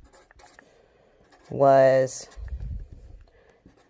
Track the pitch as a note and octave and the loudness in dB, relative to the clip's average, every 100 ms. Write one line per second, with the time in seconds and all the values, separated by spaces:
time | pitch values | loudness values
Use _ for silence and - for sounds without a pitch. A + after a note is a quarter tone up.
0 | - _ _ _ _ _ _ _ _ _ | -20 _ _ _ _ _ _ _ _ _
1 | _ _ _ _ - B2+ C#3 C3+ C3+ C3 | _ _ _ _ -12 0 4 4 4 2
2 | C3 - - - - - - - - - | -2 -6 -16 -18 -14 -12 -12 -14 -16 -20
3 | - - _ _ _ _ _ _ _ | -20 -20 _ _ _ _ _ _ _